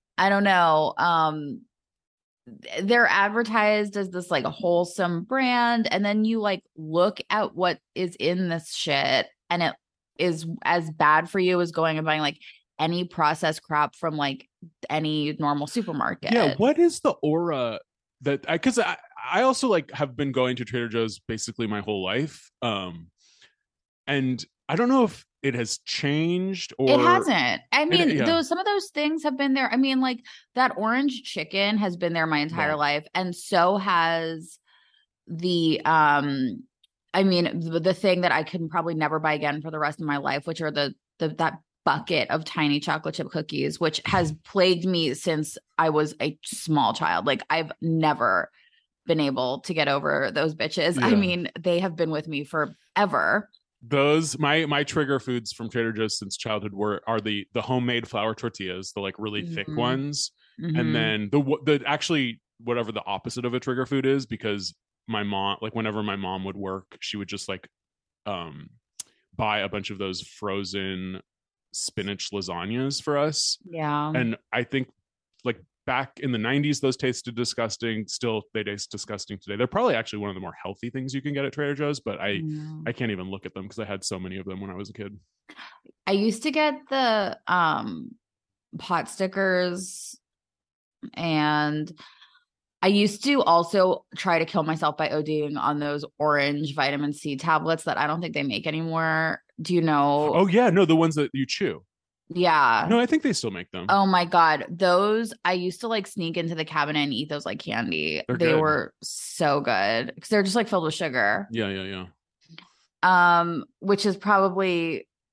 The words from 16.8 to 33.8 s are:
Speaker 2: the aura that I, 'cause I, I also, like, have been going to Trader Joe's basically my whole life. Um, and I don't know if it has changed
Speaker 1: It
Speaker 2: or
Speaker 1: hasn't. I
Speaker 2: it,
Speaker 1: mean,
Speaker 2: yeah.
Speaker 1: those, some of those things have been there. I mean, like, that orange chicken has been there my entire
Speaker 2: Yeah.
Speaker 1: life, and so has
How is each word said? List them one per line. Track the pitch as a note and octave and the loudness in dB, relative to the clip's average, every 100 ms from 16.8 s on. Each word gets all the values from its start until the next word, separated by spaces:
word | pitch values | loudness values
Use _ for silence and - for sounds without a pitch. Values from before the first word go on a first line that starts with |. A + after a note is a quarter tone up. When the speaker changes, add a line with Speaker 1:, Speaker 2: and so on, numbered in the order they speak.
| E4+ - | 4 4
Speaker 2:
the | C#4+ - | -2 0
aura | D3+ D#3+ E3+ C#3 A#2+ G#2+ - _ _ _ | 0 0 0 0 -2 -4 -12 _ _ _
that | C3 C#3 - | -4 -2 -2
I, | E3 | 0
'cause | C4 A#3 | 2 2
I, | F#3+ E3 - - A#2+ | 0 -2 -10 -16 -2
I | F3+ | 2
also, | C4 B3+ C4 | 2 2 2
like, | F3+ C#3+ | 2 0
have | C#3 C#3+ B2 | -4 -4 -2
been | C#3 | -2
going | C3 B2+ B2 | 0 0 0
to | |
Trader | A2 A#2+ A#2 | -4 -4 -2
Joe's | A2+ A2+ - | -2 -2 -4
basically | - A2 - - A2 | -10 -8 -8 -4 -2
my | G#2 | -2
whole | G2+ G2+ | -2 -2
life. | F#2 A#2 D3+ - - _ | -2 -2 -4 -8 -20 _
Um, | A#2+ G2+ F#2 E2+ E2 _ _ _ _ _ _ _ _ _ - | -4 -2 -6 -10 -16 _ _ _ _ _ _ _ _ _ -4
and | C#3+ C3 B2+ - _ - | 0 0 -2 -8 _ -4
I | E3 | 0
don't | A#3+ | 4
know | C4+ | 4
if | A3 - - _ | 4 0 -20 _
it | C#3 | -2
has | B2 A2+ - | -2 -2 -6
changed | - - C#3 D3+ E3 F3+ F#3 F#3 - - | -6 -4 0 2 2 0 -2 -6 -10 0
Speaker 1:
It | C3+ C#4+ | 4 6
Speaker 2:
or | |
Speaker 1:
hasn't. | E4+ F#4 D#4 F#3 B2 F#2+ - | 6 6 4 2 2 0 0
I | C4 | 0
Speaker 2:
it, | D4+ | 4
Speaker 1:
mean, | F4+ D#4+ | 4 4
Speaker 2:
yeah. | C#4 | 4
Speaker 1:
those, | D#4 E4 - | 2 2 2
some | E4 | 0
of | G4 | 0
those | G4+ F#4+ | 0 -2
things | D4+ D4+ D#4+ | -2 -2 0
have | D4+ C4 | -2 0
been | C#4 | 0
there. | C4+ B3+ | 2 2
I | A#3+ | 2
mean, | C4+ C4 | 2 4
like, | C4 A#3+ - - _ | 0 -2 -8 -20 _
that | B3 B3+ - | 0 2 2
orange | G#3+ B3 C#4+ B3 | 0 2 0 -2
chicken | - - D#3 G3 G3+ G#3+ | -8 -8 -4 0 0 2
has | G3+ F3 | 0 0
been | F3 | -2
there | E3+ D#3+ | 0 2
my | D3+ | 2
entire | D3+ E3+ D3+ | 0 0 0
Speaker 2:
Yeah. | |
Speaker 1:
life, | D3+ D3 D3 D3+ | 2 2 0 -2
and | F3+ F#3 | -4 -4
so | F3 - F3+ F3 | -6 0 4 4
has | G3+ | 4